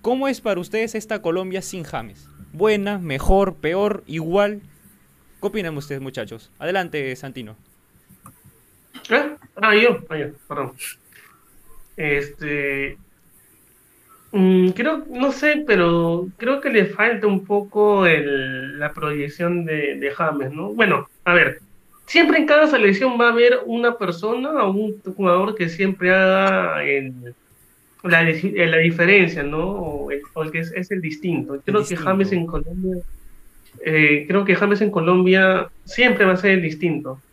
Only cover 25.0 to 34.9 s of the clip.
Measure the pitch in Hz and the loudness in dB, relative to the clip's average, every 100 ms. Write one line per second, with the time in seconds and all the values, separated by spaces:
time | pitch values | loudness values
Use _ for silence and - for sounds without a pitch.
25 | - 185 190 175 202 214 170 170 190 190 | -12 -2 2 2 2 -2 -6 -2 -2 0
26 | 180 190 190 190 196 190 180 156 147 139 | 2 4 4 4 2 2 0 -2 -2 -2
27 | 135 127 123 120 _ _ _ _ _ _ | -4 -12 -16 -18 _ _ _ _ _ _
28 | 185 165 165 160 185 202 165 160 165 165 | 0 2 2 0 -4 0 2 2 2 2
29 | 170 202 175 170 143 156 180 196 165 147 | 4 4 4 0 -6 -4 -4 -4 -6 -8
30 | 139 143 - - 156 165 165 165 180 196 | -8 -8 -10 -8 -6 -6 -6 -8 -6 -6
31 | 165 151 185 156 123 139 - 208 208 175 | -6 -6 -4 -4 -4 -8 -2 0 0 -4
32 | 170 190 196 185 165 160 156 180 185 180 | -2 0 0 0 -2 -4 -4 -4 -4 -6
33 | - - - - - - - - - 156 | -8 -14 -18 -20 -20 -20 -20 -12 -2 2
34 | 151 147 147 185 196 185 202 202 208 | 4 2 2 0 2 2 2 2 2